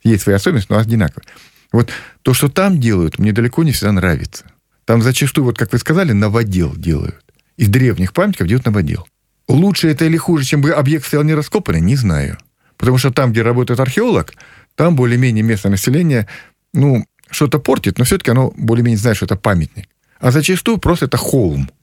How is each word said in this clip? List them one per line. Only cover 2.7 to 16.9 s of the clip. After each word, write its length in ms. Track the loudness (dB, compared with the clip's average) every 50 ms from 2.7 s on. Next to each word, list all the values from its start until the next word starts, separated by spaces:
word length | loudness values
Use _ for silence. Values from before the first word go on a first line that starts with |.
| 2 2
делают, 380 | 2 2 2 2 0 0 0 0
мне 120 | 0 0
далеко 320 | 2 0 0 -2 0 0 0
не 80 | 0
всегда 220 | 0 0 0 0 0
нравится. 520 | 2 2 0 0 -2 -4 -10 -12 -16 -20 -20 _ _ _ _ _ _ _
Там 160 | 0 2 2
зачастую, 440 | 2 2 2 0 -2 0 0 0 0
вот 120 | 0 0 -2
как 140 | -4 -2
вы 80 | -2 -4
сказали, 320 | -2 0 0 0 2 2
новодел 640 | 2 2 0 2 0 0 0 0 0 0 -2 -2 -4
делают. 460 | -6 -4 -2 -2 -2 -2 -6 -10 -12 _ _ _ _ _ _ _ -2
Из 120 | 0 2
древних 440 | 2 4 2 2 2 0 -2 -2 0
памятников 340 | 0 0 0 0 -2 0 0
делают 180 | 0 0 0
новодел. 420 | 0 0 0 0 -2 -4 -6 -8 _ _ _ _ _ _ _ _ 0
Лучше 400 | 2 2 4 2 0 0 0 0
это 160 | 0 2 0
или 120 | 0 0 0
хуже, 260 | 0 0 -2 0 0
чем 180 | 0 0 0
бы 100 | 2 2
объект 340 | 0 0 0 0 0 -2 -2
стоял 180 | -2 -2 0 2
не 100 | 2 0
раскопанный, 460 | 0 -2 -2 -4 -4 -2 0 -2 0
не 140 | 2 2 0
знаю. 420 | 0 0 0 0 0 -2 -4 -8 -12 -16 _ _ _ _ _ _ _
Потому 200 | 0 2 2 2
что 140 | 2 0
там, 200 | 0 2 0 0
где 100 | 0 0
работает 380 | 0 0 0 0 0 -2 0 -2
археолог, 540 | -2 -2 0 -2 0 0 0 -2 -2 -4 -12 _ -20 -20 -20 -20 _ _ _
там 200 | -2 0 2 2 2
более-менее 460 | 2 2 2 2 2 2 2 0 0
местное 280 | 0 -2 -2 0 -2
население, 560 | -2 0 0 0 0 2 2 2 0 0 -2 -4 -10 -20 -20 _ _ _ _ _ -2
ну, 320 | 0 2 2